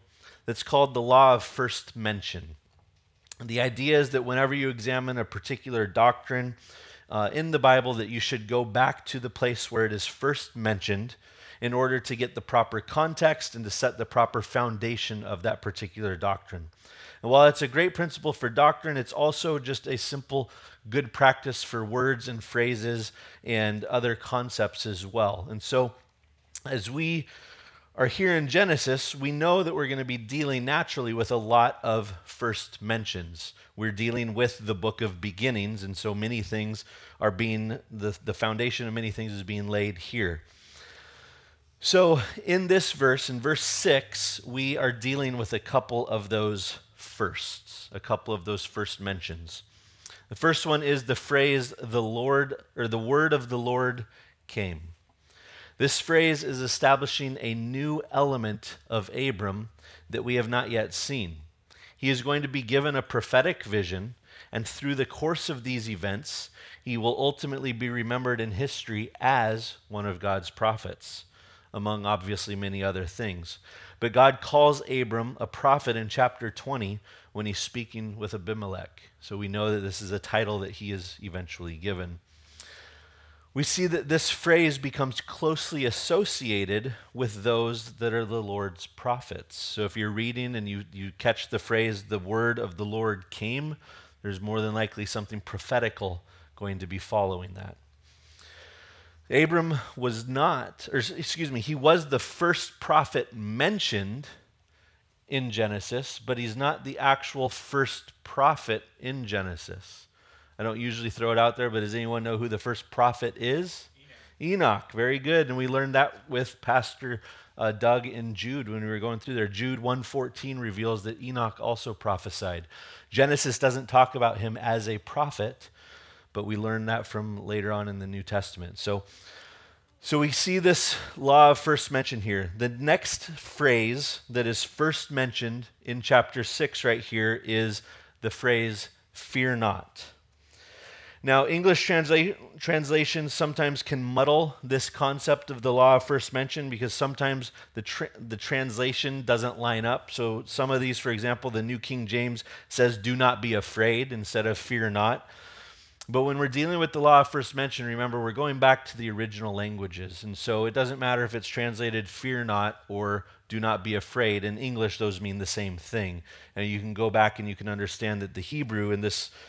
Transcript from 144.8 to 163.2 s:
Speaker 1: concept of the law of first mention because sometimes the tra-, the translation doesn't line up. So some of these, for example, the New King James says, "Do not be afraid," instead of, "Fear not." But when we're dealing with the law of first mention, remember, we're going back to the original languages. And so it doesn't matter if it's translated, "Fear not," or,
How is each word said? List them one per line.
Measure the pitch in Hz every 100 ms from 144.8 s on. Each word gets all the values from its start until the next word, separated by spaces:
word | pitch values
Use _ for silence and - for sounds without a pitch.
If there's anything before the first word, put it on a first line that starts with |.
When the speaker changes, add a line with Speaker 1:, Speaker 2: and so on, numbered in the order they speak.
| -
Speaker 1:
concept | - 139 139 - 143 -
of | 127
the | 127
law | 123 131 131
of | -
first | 135 -
mention | 131 135 151 139
because | 113 120
sometimes | - 139 139 139 135 117 - -
the | 113
tra-, | - - 165 -
the | 113 107
translation | - 135 131 110 127 123 139 135 123
doesn't | 117 120 101
line | 117 110
up. | 117 135 -
So | - 117 110 -
some | - 131
of | 131
these, | 127 120
for | 127
example, | 107 120 120 131
the | 110
New | 113 123
King | - 127 107
James | 120 120 117 - - -
says, | - 123 107
"Do | 107 127
not | 127 113
be | 117
afraid," | 104 - 110 113 117 135
instead | 113 101 113 110
of, | 104
"Fear | - 120 110
not." | 104 110 131 - - - - - - - - -
But | 127
when | 139 139
we're | 139
dealing | 135 160 175
with | 160
the | 151
law | 147 143
of | 135
first | 147 123
mention, | 139 135 -
remember, | 120 117 123 120
we're | 113
going | 113 147 131
back | 131 131 -
to | 117
the | 113
original | 104 110 104 110
languages. | 101 107 104 98 90 92 87
And | 104 98
so | - 110
it | 113
doesn't | 131 127 135
matter | 127 123
if | 117
it's | 113 -
translated, | 127 120 110 117 110 98
"Fear | - 131 123
not," | 117 104 104 - -
or, | 101 104 101